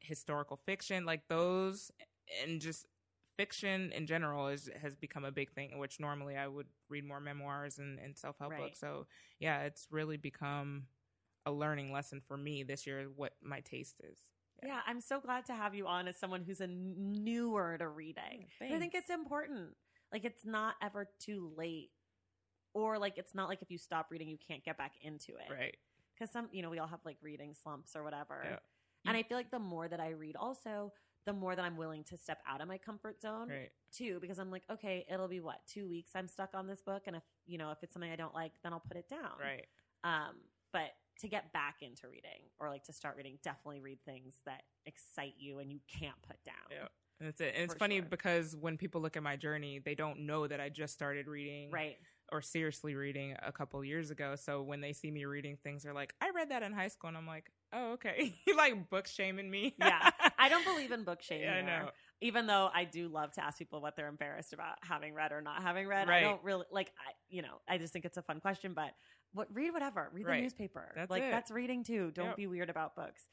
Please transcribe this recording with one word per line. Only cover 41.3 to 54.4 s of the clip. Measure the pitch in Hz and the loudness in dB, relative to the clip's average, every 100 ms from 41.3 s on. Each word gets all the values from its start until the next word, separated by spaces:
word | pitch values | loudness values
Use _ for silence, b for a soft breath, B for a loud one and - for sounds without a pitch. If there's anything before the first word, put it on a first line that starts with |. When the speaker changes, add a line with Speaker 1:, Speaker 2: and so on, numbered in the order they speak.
| 208 165 | -2 0
Speaker 2:
back | 160 143 - | 0 0 -4
into | 131 123 127 | -14 -14 -16
reading | - - - 143 - | -14 -14 -16 -16 -6
or, | 151 | -4
like, | 143 | -4
to | - | -8
start | - 147 135 | -6 -6 -6
reading, | 135 139 | -10 -6
definitely | 160 139 151 143 | -6 -6 -8 -10
read | 135 135 | -10 -12
things | 143 131 131 - 143 | -12 -12 -12 -12 -12
that | 135 - _ 151 | -12 -16 _ -16
excite | - - - 139 - | -14 -10 -6 -6 -6
you | 139 139 | -10 -8
and | 139 | -8
you | 143 - | -10 -10
can't | 156 147 - | -6 -6 -8
put | - - | -14 -16
down. | - - - | -14 -14 -12
Speaker 1:
Yeah. | 143 - _ _ - | -10 -10 _ _ -10
That's | 156 151 | -8 -2
it. | 151 | 0
And | 165 | 2
it's | 175 | 0
Speaker 2:
For | 165 | 2
Speaker 1:
funny | 208 196 | 2 4
Speaker 2:
sure. | 165 | 2
Speaker 1:
because | 175 185 170 156 | 0 4 4 4
when | 156 165 160 | -2 -2 0
people | 185 170 | 0 0
look | 156 156 | 0 0
at | |
my | 147 139 | 0 0
journey, | 151 151 143 139 | 0 0 -2 -4
they | 147 | -2
don't | 147 151 143 | 0 0 -2
know | 147 156 147 | 0 2 2
that | 143 | 0
I | 143 | -2
just | 147 147 | -4 -4
started | - 143 143 143 | -2 -2 -2 -4
reading | 147 143 147 143 | -6 -6 -8 -4
Speaker 2:
Right. | 160 151 - B B - | -2 -2 -4 B B -4
Speaker 1:
or | 151 | -2
seriously | - 165 156 - 151 | 0 2 2 0 -2
reading | 139 139 139 139 - | 0 0 -2 -4 -4
a | - | -4
couple | - 139 139 | -4 -4 -2
years | 139 160 151 | 0 0 0
ago. | 151 139 | -2 -2
So | 143 | 0